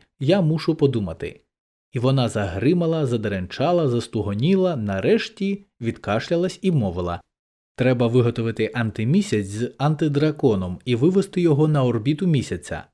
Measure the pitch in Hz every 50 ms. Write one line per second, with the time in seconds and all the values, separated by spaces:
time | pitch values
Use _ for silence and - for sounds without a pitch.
0 | _ _ _ - 139 135 185 202 170 151 160 160 - - 156 - 147 139 123 117
1 | 101 85 80 - - 82 - - _ _ _ _ _ _ _ _ _ _ - 120
2 | 117 131 135 135 123 107 - 110 101 90 85 98 117 139 180 175 170 160 165 160
3 | 147 117 120 110 104 104 101 95 90 92 - - 131 165 180 175 160 131 120 117
4 | 113 - - 113 101 101 101 104 127 170 196 190 185 180 165 123 107 101 98 95
5 | 95 139 214 220 - - - - 196 196 196 196 - _ _ - 117 113 110 -
6 | - - 104 113 - - 175 170 180 180 - - - 190 170 139 107 95 85 90
7 | 90 87 85 85 - _ _ _ _ _ _ _ _ _ _ - 123 131 127 120
8 | 123 113 117 127 117 120 117 117 113 113 110 - 110 104 - 117 117 110 - -
9 | 110 123 156 202 202 - - 107 98 95 101 107 120 120 - - 135 151 156 143
10 | 165 151 139 143 151 202 - - - 127 107 95 92 90 90 - - 127 123 113
11 | 135 180 185 196 - - - 180 175 165 147 139 156 156 151 143 131 123 117 117
12 | 107 135 156 147 190 175 156 127 - - 95 87 - - 85 76 - -